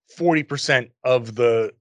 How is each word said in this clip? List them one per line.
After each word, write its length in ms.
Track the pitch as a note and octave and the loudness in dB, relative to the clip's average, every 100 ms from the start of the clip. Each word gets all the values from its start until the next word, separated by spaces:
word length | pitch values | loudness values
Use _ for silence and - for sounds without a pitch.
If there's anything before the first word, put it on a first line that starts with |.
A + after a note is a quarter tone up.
| _ | _
forty 280 | - E3+ D#3 | -4 0 0
percent 480 | D3 C#3+ - C3 A#2 _ | -2 -6 0 0 -2 _
of 320 | C3 B2+ A2+ A2 | 0 0 0 0
the, 360 | A#2+ A2+ A2 - | 2 2 -2 -8